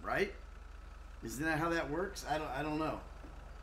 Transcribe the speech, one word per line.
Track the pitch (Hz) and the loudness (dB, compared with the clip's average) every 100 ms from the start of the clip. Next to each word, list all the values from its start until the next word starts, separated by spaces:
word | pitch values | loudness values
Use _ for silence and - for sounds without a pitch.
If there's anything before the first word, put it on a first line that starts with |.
right? | 101 135 202 - - - - - - - - - | 0 2 2 0 -10 -12 -12 -12 -12 -12 -12 -8
Isn't | 117 117 | -4 0
that | 160 156 | 4 4
how | 170 | 4
that | 170 143 | 4 2
works? | 156 196 - - | 2 0 -2 0
I | 156 | 2
don't, | 147 | 2
I | 131 | 0
don't | 156 151 | 2 4
know. | 156 107 - - - - - - | 2 0 -4 -10 -10 -10 -10 -10